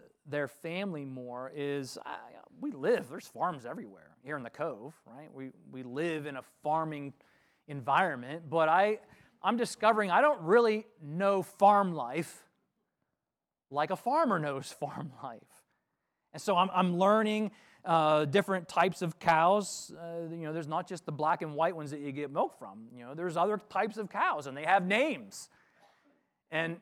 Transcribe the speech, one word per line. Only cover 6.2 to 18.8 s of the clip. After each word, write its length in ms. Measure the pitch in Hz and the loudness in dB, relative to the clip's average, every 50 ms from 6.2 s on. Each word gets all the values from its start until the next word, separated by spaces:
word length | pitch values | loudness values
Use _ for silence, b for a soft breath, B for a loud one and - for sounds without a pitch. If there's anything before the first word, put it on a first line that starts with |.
| 143 | -6
in 100 | 147 139 | -8 -10
a 60 | 127 - - _ _ - | -10 -14 -14 _ _ -4
farming 500 | 151 156 160 160 156 151 143 139 139 - b b b b b b b b b b | -2 -2 -2 -2 -4 -6 -8 -10 -12 -14 b b b b b b b b b b
environment, 760 | - 147 139 117 139 135 165 190 170 139 123 123 131 151 170 165 | -12 -12 -6 0 2 4 4 4 2 0 -6 -8 -10 -10 -12 -8
but 220 | 139 156 165 160 156 | -2 2 4 4 6
I, 300 | 160 185 202 214 214 214 - b b b b b b b | 6 6 4 4 2 -2 -8 b b b b b b b
I'm 160 | - 196 240 | 0 0 0
discovering 540 | 233 233 - - - 208 220 220 214 208 185 | 0 -2 -4 -2 2 4 4 4 4 2 4
I 100 | 175 208 | 4 6
don't 200 | 277 302 294 196 | 6 4 4 2
really 440 | 160 165 208 240 240 220 214 214 214 - _ _ | 2 4 6 6 6 4 2 0 -4 -10 _ _
know 400 | 156 143 151 175 196 196 202 190 | -12 -8 -4 0 2 2 2 2
farm 520 | 175 - - - 196 202 208 202 196 180 170 | 0 -4 2 6 6 8 8 8 4 2 0
life 480 | 147 123 117 135 165 165 - - - - _ _ _ _ _ _ _ _ _ _ _ _ _ _ _ _ _ _ _ _ _ _ _ _ _ | -4 -6 -4 -4 -6 -6 -6 -12 -18 -20 _ _ _ _ _ _ _ _ _ _ _ _ _ _ _ _ _ _ _ _ _ _ _ _ _
like 180 | 139 143 156 151 | -2 -2 0 0
a 60 | 185 | -2
farmer 420 | - - 233 277 320 330 247 196 | -4 -2 0 2 2 2 2 2
knows 340 | 165 151 147 135 139 143 - | 0 0 -2 -4 -4 -8 -10
<laughs> 80 | - - | -10 -10
farm 320 | 147 139 - - - 139 123 - 139 | -10 -8 -8 -10 -10 -10 -12 -14 -14
life. 180 | 131 117 - - _ _ _ _ _ _ _ _ _ _ _ _ _ _ _ _ _ | -14 -14 -14 -18 _ _ _ _ _ _ _ _ _ _ _ _ _ _ _ _ _
And 100 | - 160 | -16 -4
so 140 | - 214 190 | 0 2 4
I'm, 140 | 175 190 190 - | 4 4 4 2
I'm 240 | 180 185 180 175 | 2 2 2 2
learning, 540 | 175 190 202 214 220 214 214 214 214 214 196 b b b b b b b | 4 4 6 6 4 4 2 0 0 -2 -4 b b b b b b b
uh, 420 | - 165 165 156 151 156 151 156 | 2 2 4 6 6 4 4 4
different 420 | 147 139 202 190 - 190 185 165 | 4 2 2 2 2 -2 -4 -4
types 340 | - - 180 | -2 2 2